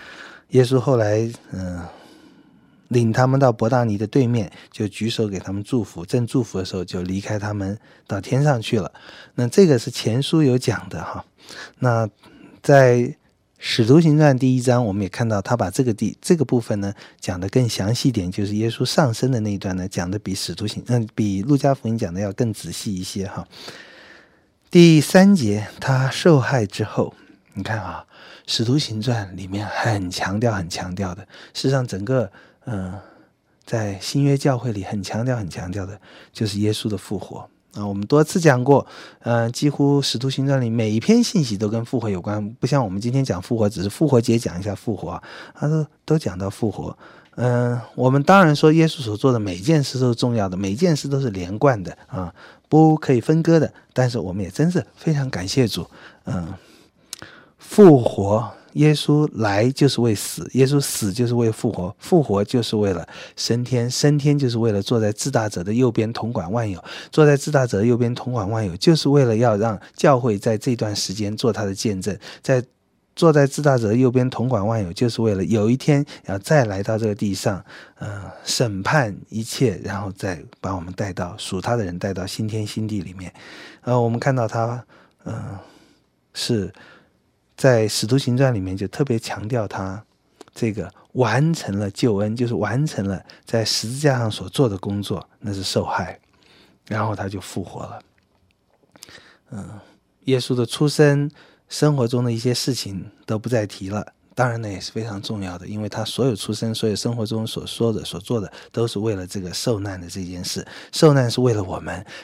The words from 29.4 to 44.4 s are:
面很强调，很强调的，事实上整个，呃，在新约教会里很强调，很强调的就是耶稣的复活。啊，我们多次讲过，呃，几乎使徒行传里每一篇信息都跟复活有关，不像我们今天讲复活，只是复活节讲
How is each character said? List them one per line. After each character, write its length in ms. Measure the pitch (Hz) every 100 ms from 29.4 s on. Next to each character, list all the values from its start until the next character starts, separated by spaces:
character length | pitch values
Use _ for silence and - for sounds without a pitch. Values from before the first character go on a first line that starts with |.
| 95
面 200 | 98 104
很 440 | - 113 104 90
强 280 | - 95 101
调， 140 | 117
很 160 | 98 82
强 260 | - 90
调 200 | 90 92
的， 80 | 90 - - -
事 80 | -
实 80 | 131
上 160 | 135 123
整 180 | 95
个， 260 | 101 131 98 - - _
呃， 360 | - 101 92 92 - - _ _ _ _
在 320 | - 117 107 98
新 240 | - 143
约 120 | 143 139
教 220 | 139 123
会 140 | 120
里 100 | 104
很 180 | 95 107
强 240 | 90 107
调， 120 | 123 123
很 120 | 87
强 220 | - 90
调 160 | 98 92
的 120 | 98 - - -
就 120 | -
是 140 | 107 101
耶 140 | 104
稣 160 | 107 110
的 100 | 101
复 180 | - 95
活。 320 | - - - _ _
啊， 120 | - 104
我 60 |
们 140 | 98 104
多 180 | 147
次 160 | 156 196
讲 240 | 165 123
过， 220 | 127 135 - - - -
呃， 320 | 113 117 117
几 180 | 117 147
乎 320 | 139 143 143
使 160 | 135 117
徒 140 | 131
行 160 | 131 135
传 120 | 135
里 120 | 117
每 200 | 117 107
一 80 | 110
篇 240 | - 233
信 220 | 233 190
息 140 | 127 98
都 100 | 104
跟 160 | 113
复 160 | 117 127
活 80 | 110
有 100 | 92
关， 300 | 104 104 104
不 120 | 120 131
像 160 | 143
我 60 | 110
们 100 | 98
今 140 | 117
天 100 | 135
讲 180 | 131 87
复 120 | -
活， 140 | 117 104
只 140 | 104
是 80 | 101
复 180 | - 156
活 100 | 127
节 200 | 113
讲 200 | 117